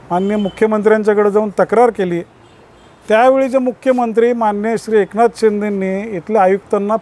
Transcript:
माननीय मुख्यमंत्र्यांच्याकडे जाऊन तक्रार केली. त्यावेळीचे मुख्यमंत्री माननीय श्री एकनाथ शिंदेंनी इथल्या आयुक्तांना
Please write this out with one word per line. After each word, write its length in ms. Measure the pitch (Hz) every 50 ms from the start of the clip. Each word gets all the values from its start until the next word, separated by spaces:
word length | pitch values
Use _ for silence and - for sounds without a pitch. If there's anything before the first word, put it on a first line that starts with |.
| - -
माननीय 240 | 170 180 196 202 214
मुख्यमंत्र्यांच्याकडे 960 | 214 202 185 - - 220 220 220 214 196 220 214 220 208 214 208 208 208 202
जाऊन 180 | 196 208 220 208
तक्रार 400 | 180 - 180 - 208 220 247 233
केली. 320 | 226 - 190 180 175 170 175 - _ _ - - _ - - - - - - - - _ - -
त्यावेळीचे 480 | 214 220 247 262 262 269 269 262 240 269
मुख्यमंत्री 760 | 254 254 226 - - 269 254 247 240 233 208 226 226 240 247
माननीय 420 | 233 226 214 208 202 208 226 226 208
श्री 200 | - 226 220 214
एकनाथ 300 | 190 - - 214 240 233 -
शिंदेंनी 840 | - 220 220 208 208 208 208 202 196 190 190 190 196 208 226 208 170
इथल्या 240 | - - 214 214
आयुक्तांना 540 | 190 185 196 190 - - 220 202 202 202 220 226